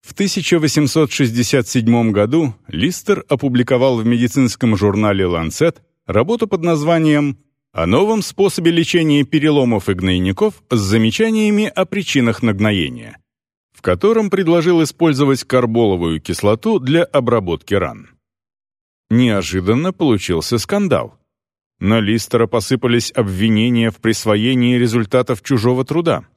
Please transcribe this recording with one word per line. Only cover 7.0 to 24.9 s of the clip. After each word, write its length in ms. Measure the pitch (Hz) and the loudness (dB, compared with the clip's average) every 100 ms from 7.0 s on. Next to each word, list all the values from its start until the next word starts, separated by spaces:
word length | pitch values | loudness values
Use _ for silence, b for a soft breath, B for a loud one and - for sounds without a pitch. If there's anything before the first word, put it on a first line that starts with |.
| 156 147 143 135 _ _ _ | 2 2 0 -6 _ _ _
«О 140 | - 82 | -6 0
новом 360 | 120 208 220 | 2 2 0
способе 480 | 180 - 190 - 170 | -4 -2 -2 2 0
лечения 540 | 165 170 175 160 147 | 0 0 0 2 0
переломов 640 | 131 156 151 147 123 110 - | 2 0 2 2 2 0 -2
и 60 | |
гнойников 680 | 92 95 90 92 95 151 - _ | -2 0 0 0 0 -2 -4 _
с 80 | 120 | -2
замечаниями 880 | 95 113 110 - 220 220 214 208 214 | 0 2 2 0 0 2 2 0 -2
о 100 | - | -2
причинах 580 | 185 202 185 139 117 117 | -4 -4 -2 0 0 0
нагноения», 760 | 117 98 107 101 73 120 113 - _ _ _ _ _ | -2 0 0 0 -4 -8 -18 -20 _ _ _ _ _
в 100 | _ | _
котором 480 | - 90 202 226 208 | -2 0 2 2 0
предложил 520 | 196 170 170 165 170 | -2 2 2 4 2
использовать 600 | 156 - 165 135 143 135 | 0 0 0 2 2 0
карболовую 760 | - 127 120 113 113 90 85 80 | 0 0 2 2 2 2 -2 -4
кислоту 580 | - 90 101 110 226 208 | -4 -2 0 0 0 -2
для 240 | 127 160 | 0 0
обработки 720 | 165 147 120 117 90 85 - | 2 0 2 0 -2 -6 -2
ран. 360 | 98 82 - - _ _ _ _ _ _ _ _ _ _ | -2 -2 -8 -20 _ _ _ _ _ _ _ _ _ _
Неожиданно 840 | 113 123 101 80 92 92 120 175 | 2 2 0 -2 -4 0 0 0
получился 680 | 185 156 104 - 82 - 120 | -2 0 0 0 -4 -2 -4
скандал. 600 | - 202 196 107 60 _ _ _ _ _ _ _ | -2 -2 0 -2 -4 _ _ _ _ _ _ _
На 180 | 98 113 | 0 0
Листера 480 | 101 117 - 120 113 | 0 -2 0 0 0
посыпались 640 | 117 101 127 123 120 - | -2 -2 -2 0 0 -2
обвинения 800 | - 101 92 110 107 117 120 113 | -4 -4 -2 0 2 0 0 -2
в 60 | 101 | -2
присвоении 800 | 113 110 110 104 117 127 120 123 | -2 -2 0 0 2 0 2 2
результатов 680 | 120 | 0